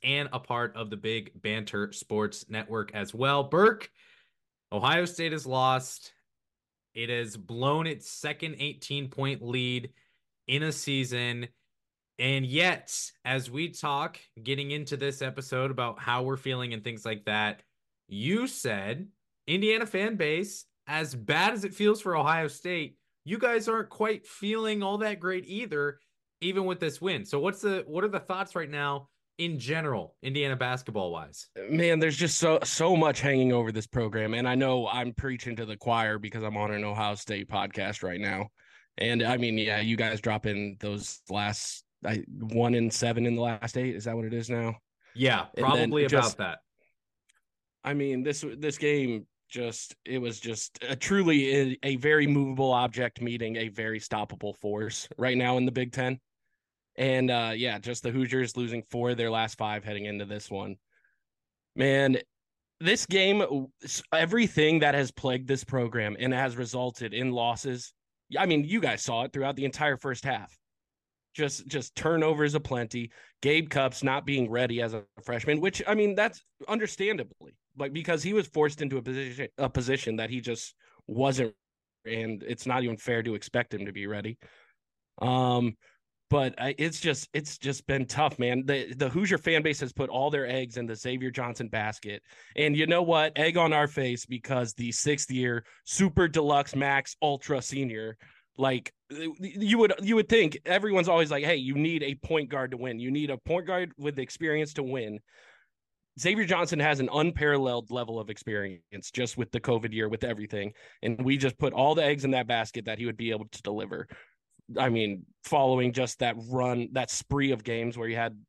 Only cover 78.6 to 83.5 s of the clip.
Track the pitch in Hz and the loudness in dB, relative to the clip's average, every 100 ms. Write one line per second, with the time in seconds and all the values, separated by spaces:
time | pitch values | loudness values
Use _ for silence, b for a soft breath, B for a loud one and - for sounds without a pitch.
78.6 | 151 147 143 131 120 131 131 123 123 - | 2 2 -4 -4 -4 -6 -6 -8 -8 -4
79.6 | 131 135 120 135 113 110 113 127 117 113 | -2 0 0 0 0 -4 -4 -4 -6 -8
80.6 | - - b b - 110 135 131 117 - | -10 -16 b b -6 0 2 2 0 -4
81.6 | _ _ _ _ 110 113 113 104 - 120 | _ _ _ _ -8 -6 -4 -6 -8 -6
82.6 | 127 127 120 110 - 117 113 101 - | -2 0 0 -4 -2 -2 -2 -4 -2